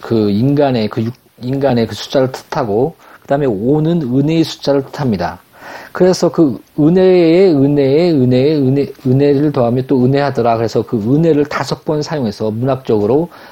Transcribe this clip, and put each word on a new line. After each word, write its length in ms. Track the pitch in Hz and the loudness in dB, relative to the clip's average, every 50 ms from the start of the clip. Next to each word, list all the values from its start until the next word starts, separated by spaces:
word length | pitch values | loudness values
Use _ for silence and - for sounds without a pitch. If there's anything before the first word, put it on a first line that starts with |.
그 300 | - - 117 113 107 104 | -6 -2 0 0 2 0
인간의 560 | 101 104 120 139 143 143 147 135 127 117 107 | 0 0 0 0 2 2 2 0 0 -2 -2
그 160 | 104 - 117 110 | -4 -4 -4 -6
육-, 100 | 117 123 - _ _ _ - | -6 -8 -10 _ _ _ -12
인간의 460 | 123 123 135 139 135 135 123 120 113 | -8 -6 -4 -2 0 0 0 0 0
그 60 | 110 110 | -2 -4
숫자를 380 | - - - - 143 131 127 | -10 -10 -4 -2 0 0 0
뜻하고, 640 | 131 - - _ - 156 135 104 98 107 131 160 170 - - - - - - | -4 -10 -14 _ -6 -6 -4 -2 -2 -2 -2 -2 -4 -10 -20 -20 -20 -20 -6
그다음에 220 | - 139 143 147 | -4 -2 -2 0
오는 540 | 135 107 92 107 127 147 156 156 160 175 175 | -2 -2 -2 0 0 0 0 0 0 0 -2
은혜의 440 | 151 120 123 135 139 151 165 165 160 | -2 -2 0 0 0 0 0 0 -2
숫자를 400 | - - - - 147 139 143 135 | -4 -6 -6 -2 -2 0 0 -2
뜻합니다. 560 | - - - 147 127 107 87 85 80 82 - _ _ _ - - - - - - - | -4 -8 -4 -2 -2 -2 -2 -4 -6 -8 -12 _ _ _ -20 -20 -20 -20 -20 -18 -12
그래서 400 | - - 180 185 180 - 180 165 | -2 0 2 2 2 2 0 -2
그 320 | - - 165 139 107 - - _ _ - | 2 2 0 0 0 -4 -10 _ _ 0
은혜의, 760 | 147 156 175 190 185 185 185 180 170 160 165 180 196 190 160 | 2 2 4 4 4 4 4 4 4 4 4 4 4 4 4
은혜의, 600 | 139 135 143 147 143 139 131 139 156 175 180 165 | 4 2 2 2 2 2 2 2 2 2 2 2
은혜의, 420 | 139 127 123 127 127 127 147 160 | 2 2 2 2 2 2 2 0
은혜, 380 | 147 135 127 135 143 135 135 - - - | 0 0 0 0 0 -2 -4 -8 -6 -2
은혜를 460 | 131 127 135 143 143 143 135 147 156 | 0 2 2 4 2 2 2 0 0
더하면 360 | 143 139 120 117 120 131 127 | 0 0 0 0 0 -2 -2
또 140 | - 147 127 123 | 0 0 2 2
은혜하더라. 500 | 127 139 139 143 139 127 123 113 117 117 | 2 2 0 0 -2 -2 0 0 0 0
그래서 280 | 113 117 107 - 120 107 | 0 -2 -2 -2 -4 -4
그 120 | - - | -2 -4
은혜를 500 | 113 101 117 135 151 165 165 151 143 147 | -4 -2 0 0 2 2 2 2 2 0
다섯 360 | 143 - - 139 - 160 - - | -2 -4 -6 -6 -6 -8 -8 -6
번 180 | - 156 151 | -4 -4 -4
사용해서 500 | 147 - 165 151 127 107 101 - 110 110 | -4 -6 -6 -4 -4 -6 -4 -4 -6 -6
문학적으로, 760 | 104 113 123 135 131 127 - - 117 107 104 104 123 151 170 175 - - - - | -4 -4 -2 -2 -4 -4 -2 -2 0 0 2 2 0 0 0 -4 -8 -16 -20 -20